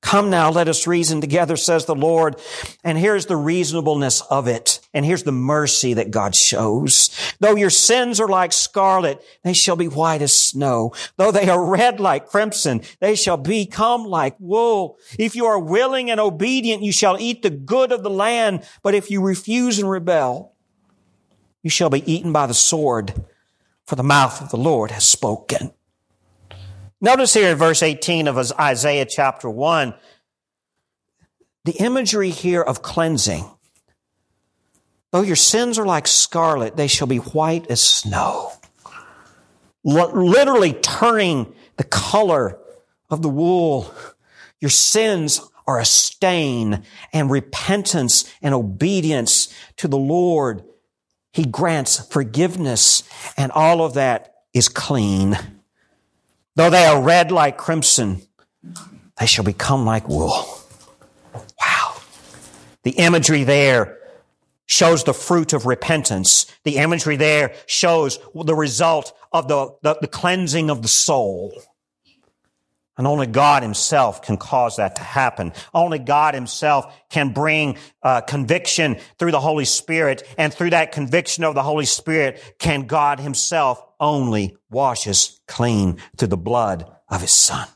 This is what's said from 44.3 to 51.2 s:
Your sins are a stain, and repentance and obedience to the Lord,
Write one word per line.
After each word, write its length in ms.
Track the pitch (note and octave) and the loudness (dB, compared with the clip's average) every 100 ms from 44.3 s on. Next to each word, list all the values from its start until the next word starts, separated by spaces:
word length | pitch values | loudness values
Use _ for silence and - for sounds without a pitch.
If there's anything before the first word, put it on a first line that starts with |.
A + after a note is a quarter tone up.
| _ - _ | _ -20 _
Your 100 | C#3+ | 0
sins 720 | - - G#3+ A3 F#3+ D#3 - - _ - | 2 2 2 2 0 -2 -4 -6 _ -4
are 120 | B2+ | 0
a 60 | |
stain, 1000 | A2+ - - - F#3+ F3 D3 A#2+ A2 G2+ - - - | 4 4 2 0 0 2 0 -2 -2 -4 -6 -20 -6
and 180 | D#3 C#3 | -2 0
repentance 920 | C#3 C3 - - G3+ F#3+ F3 B2 - - - | 0 -2 -10 -2 -2 0 -2 2 0 0 -6
and 140 | D3 | -2
obedience 920 | C3+ G#2+ F#2+ E3+ G3 D#3 D3 A#2 - - - - - | -2 -2 -2 -2 0 0 -2 0 0 -2 -8 -20 -8
to 120 | E3 | -2
the 100 | C#3 | -2
Lord, 680 | C3+ E3+ F3+ E3 C3 G#2 - _ _ _ _ _ | 0 0 2 0 0 -4 -12 _ _ _ _ _